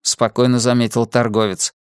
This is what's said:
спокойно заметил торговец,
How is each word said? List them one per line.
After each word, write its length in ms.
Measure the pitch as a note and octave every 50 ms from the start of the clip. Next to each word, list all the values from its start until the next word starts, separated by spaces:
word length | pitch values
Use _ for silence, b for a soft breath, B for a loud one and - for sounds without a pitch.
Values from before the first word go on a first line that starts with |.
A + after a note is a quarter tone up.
спокойно 580 | - - - - A#2+ A2 - - B2 B2+ B2+ B2
заметил 460 | A2+ B2 A#2+ B2 A#2+ A2 - A#2 A#2
торговец, 680 | A2 - A#2+ A#2+ A2+ G#2 A2 A2 G#2 F#2 - - - - _ _